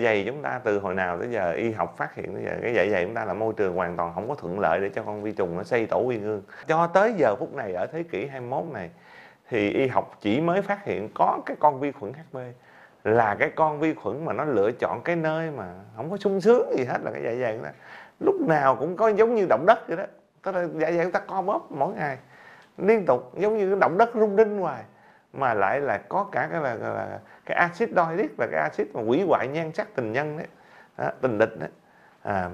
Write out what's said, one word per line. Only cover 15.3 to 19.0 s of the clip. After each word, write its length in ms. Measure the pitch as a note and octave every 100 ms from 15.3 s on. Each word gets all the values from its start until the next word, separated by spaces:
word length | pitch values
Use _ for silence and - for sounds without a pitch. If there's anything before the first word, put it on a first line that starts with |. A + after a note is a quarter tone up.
| D#3+ E3
mà 160 | C#3 F2+ F2+ G#2+ A2+
không 140 | D3
có 60 | G3+
sung 240 | G3+ G3
sướng 380 | G3 A#3+ - E3
gì 60 |
hết 140 | B2 E3+
là 60 | -
cái 120 | B2+
dạ 100 | C3+ A#2+
dày 120 | A#2+
chúng 100 | A2
ta. 80 | D2 - - - - -
Lúc 200 | - G4
nào 360 | C#4 D3+ C3+ B2
cũng 200 | D#3
có 120 | F3